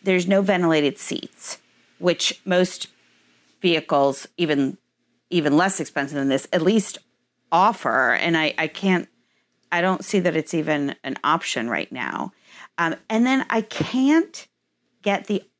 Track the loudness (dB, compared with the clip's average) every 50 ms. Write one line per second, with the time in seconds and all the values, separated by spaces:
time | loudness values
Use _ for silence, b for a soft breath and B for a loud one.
0 | _ 0 0 0 2 2 2 2 4 2 0 2 2 2 2 4 2 0 -2 -2
1 | -6 -6 -6 -8 -10 -12 _ -12 -10 -10 -10 -10 _ _ _ _ _ _ _ _
2 | -2 -2 0 0 -2 -4 -4 -6 _ 0 2 2 2 2 0 -4 -6 -12 _ _
3 | _ _ _ _ _ _ _ _ _ _ _ _ 0 0 0 0 0 0 2 4
4 | 4 4 2 -2 -6 -8 _ -4 -2 0 2 0 0 -2 -4 -8 _ _ _ _
5 | _ _ _ _ _ _ -2 0 2 4 4 4 4 2 0 -2 -4 -4 _ -6
6 | -6 -4 -4 -4 -2 0 0 0 -2 0 -2 0 2 4 2 2 2 0 -4 -6
7 | _ _ _ _ _ _ _ _ _ _ 2 4 4 4 2 0 -4 0 2 2
8 | 2 2 2 2 0 0 0 2 0 0 -2 -2 -4 -4 -6 -4 0 0 0 0
9 | 0 _ _ _ _ _ _ _ _ _ _ _ _ _ -2 0 0 0 0 0
10 | -2 0 0 2 0 2 0 0 -4 -2 -4 -4 0 0 -2 -2 -2 -4 -6 _
11 | -10 -10 -10 -4 0 0 0 0 -2 -4 -6 -4 -4 -4 -4 -4 -4 _ -10 -10
12 | -8 -8 -6 -6 -8 -8 B B B B B B B B B -4 -2 -2 -4 -6
13 | _ _ 0 0 2 2 2 0 0 0 -2 -2 -2 -4 -6 -6 -6 -2 0 2
14 | 2 4 4 4 2 0 -8 -20 -20 _ _ _ _ _ _ _ _ _ _ _
15 | _ -2 -2 -2 -2 -4 -4 -4 -4 _ _